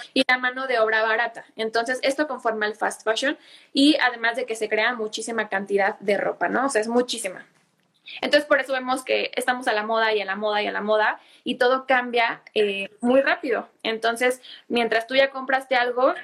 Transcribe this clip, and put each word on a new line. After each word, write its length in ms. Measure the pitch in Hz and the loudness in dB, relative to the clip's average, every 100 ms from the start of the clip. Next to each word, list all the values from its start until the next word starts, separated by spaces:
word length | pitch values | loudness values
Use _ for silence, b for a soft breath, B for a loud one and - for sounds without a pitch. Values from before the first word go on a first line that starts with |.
| B | B
y 120 | 262 262 | 0 2
la 120 | 254 | 2
mano 280 | 254 254 262 | 0 -4 -2
de 140 | 233 | 2
obra 220 | 220 220 | 2 2
barata. 420 | 220 220 233 - - | 2 0 -2 -6 -14
Entonces, 460 | - 220 226 233 254 | -8 -2 0 0 0
esto 240 | - 277 302 | 0 0 -2
conforma 400 | 262 233 214 208 | -2 -2 -2 -2
el 80 | |
fast 300 | 214 196 - | -2 -4 -2
fashion 340 | - 226 269 311 B B B | -2 0 -2 -4 B B B
y 240 | 269 285 320 | 4 4 6
además 360 | 247 233 233 233 | 2 0 -2 -2
de 100 | 247 | -4
que 100 | 220 | -4
se 120 | 214 | -2
crea 260 | 214 226 | 0 0
muchísima 540 | 240 214 - 220 226 214 | -2 -4 -6 -6 -4 -4
cantidad 500 | 196 196 196 196 214 | -4 0 0 0 0
de 160 | 202 190 | -2 0
ropa, 320 | 175 - 180 | -2 -2 -2
¿no? 180 | 208 269 | 0 0
O 20 | |
sea, 120 | 220 | 0
es 80 | 220 | 0
muchísima. 580 | 240 247 233 196 175 - _ _ _ _ _ B B | 2 0 -2 -8 -10 -16 _ _ _ _ _ B B
Entonces, 240 | - 294 294 | 0 2 4
por 140 | 285 | 0
eso 120 | 269 | 0
vemos 320 | 262 254 262 | -4 -2 -4
que 260 | - 214 - - | -2 -2 -2 -4
estamos 320 | 247 247 254 | -2 -2 -2
a 40 | |
la 120 | 214 | -2
moda 280 | 214 226 220 | 0 0 2
y 80 | 214 | 0
a 40 | |
la 120 | 190 208 | -2 -4
moda 260 | 214 208 | -2 -2
y 40 | 208 | -2
a 60 | |
la 80 | 196 | -2
moda, 400 | 202 214 214 220 b b | 0 2 2 -2 b b
y 120 | - 247 | -6 2
todo 300 | 247 262 254 | 2 2 2
cambia, 560 | 262 247 240 226 156 - | 0 2 0 0 -2 -4
eh, 360 | 214 208 196 196 - | 0 0 0 -8 -4
muy 200 | 240 262 | 2 4
rápido. 480 | 277 339 294 202 - _ | 4 2 0 -2 -4 _
Entonces, 600 | 214 220 226 233 247 254 B B B | -6 -2 -2 0 0 -2 B B B
mientras 380 | 240 226 220 226 | -2 0 0 0
tú 80 | |
ya 160 | 262 269 | 2 2
compraste 460 | 262 233 269 269 254 | 0 -2 -2 2 0
algo, 380 | 247 240 269 359 | 2 2 2 2